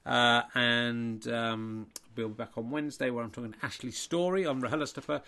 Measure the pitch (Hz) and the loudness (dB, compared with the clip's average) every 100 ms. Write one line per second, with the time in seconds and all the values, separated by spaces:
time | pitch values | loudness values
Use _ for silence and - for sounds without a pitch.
0 | - 120 120 120 - 127 120 120 120 117 | 0 4 6 6 4 2 4 4 2 0
1 | 117 110 120 117 113 113 110 110 110 - | -2 -4 -2 -2 0 -2 -4 -6 -8 -14
2 | - 117 110 107 113 - 117 151 147 - | -10 -6 -4 -4 -8 -6 -4 -4 -4 -2
3 | 131 120 117 123 117 107 139 - 127 - | -2 -2 -4 -6 -10 -6 -6 -6 -6 -6
4 | - 170 180 190 170 131 123 135 143 - | 0 2 4 2 2 0 0 0 -2 -4
5 | - 147 | -4 -4